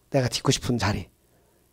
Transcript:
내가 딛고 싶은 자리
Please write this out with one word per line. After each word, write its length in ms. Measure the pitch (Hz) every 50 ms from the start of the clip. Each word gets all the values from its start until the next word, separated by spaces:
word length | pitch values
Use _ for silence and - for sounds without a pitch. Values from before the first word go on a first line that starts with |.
| _ -
내가 180 | - 135 127 120
딛고 220 | - - - 139
싶은 280 | 131 - - - 123 113
자리 300 | 98 101 101 101 90 - _ _ _ _ _ _ _ _ _ _ _ _